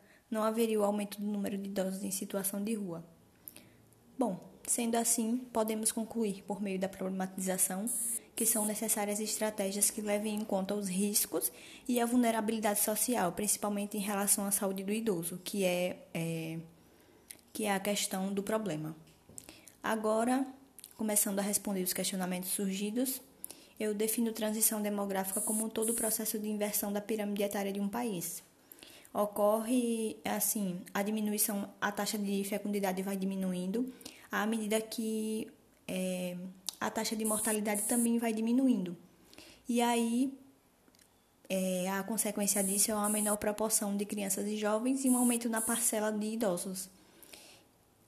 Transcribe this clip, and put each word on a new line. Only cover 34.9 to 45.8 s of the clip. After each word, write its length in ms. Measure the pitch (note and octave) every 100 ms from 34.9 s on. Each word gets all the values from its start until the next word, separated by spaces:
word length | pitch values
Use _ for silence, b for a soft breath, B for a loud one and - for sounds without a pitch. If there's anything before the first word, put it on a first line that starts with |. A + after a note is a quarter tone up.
| - A3 A3 A3 A3 - - - _ -
é, 520 | F#3 F#3 F#3 F3+ F3+ F#3 - - -
a 100 | G#3+
taxa 260 | A3+ G#3+ A3
de 100 | A3
mortalidade 560 | G#3+ A#3 G#3+ G#3+ G#3
também 340 | - A#3+ A#3 A#3
vai 140 | A#3
diminuindo. 640 | A3 A3+ B3 C4+ G#3+ F3 E3+ - B B B B B -
E 140 | A#3+
aí, 520 | A#3 A#3+ A#3 A#3 C4+ - - - _ _ _ - - _ _ _ -
é, 400 | F#3+ F#3 F#3 F3+
a 120 | G3
consequência 600 | G3 A3 G#3+ G3+ G3+ G#3
disso 280 | G3 G3 G#3+
é 40 | G#3+
uma 140 | G#3
menor 260 | G#3 G#3 G#3
proporção 640 | G#3+ G#3 G#3+ - G3+ G3+
de 80 | G3+
crianças 420 | G#3 G3 F#3+ G3+
e 80 | G#3+
jovens 480 | G#3 G#3+ B3 C4+
e 60 | C4
um 80 | B3
aumento 320 | A#3+ A#3 A#3
na 100 | A3+
parcela 520 | A3+ A#3